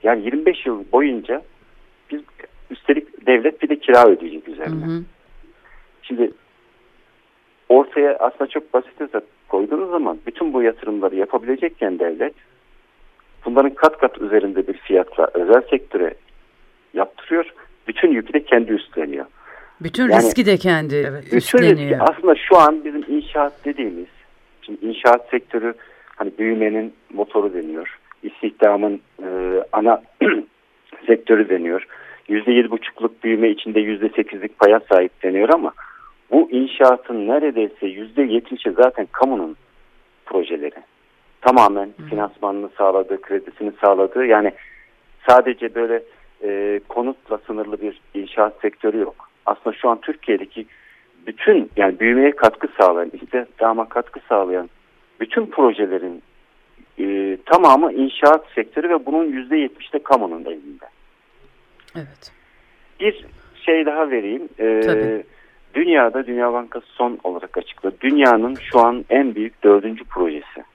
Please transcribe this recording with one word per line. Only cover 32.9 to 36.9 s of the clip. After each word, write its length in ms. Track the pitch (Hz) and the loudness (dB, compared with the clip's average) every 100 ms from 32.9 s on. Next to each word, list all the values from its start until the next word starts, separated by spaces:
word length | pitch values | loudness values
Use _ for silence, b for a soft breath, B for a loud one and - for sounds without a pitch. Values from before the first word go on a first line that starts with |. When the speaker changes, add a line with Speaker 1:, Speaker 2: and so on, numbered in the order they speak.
| - 113 - | -8 -8 -6
Speaker 1:
büyüme 260 | 113 113 113 | -4 0 0
içinde 300 | 104 110 107 | -2 -4 -4
yüzde 300 | 107 104 104 | -2 -4 -4
sekizlik 500 | - 104 101 104 _ | -4 -6 -6 -12 _
paya 200 | 104 110 - | 4 4 2
sahip 340 | 95 90 _ | 0 0 _
deniyor 260 | 92 95 110 | -4 -2 2
ama 240 | 165 80 - B B B B _ | 0 0 -10 B B B B _
bu 200 | 135 165 | 0 2
inşaatın 760 | 123 131 - 135 | -2 -4 4 4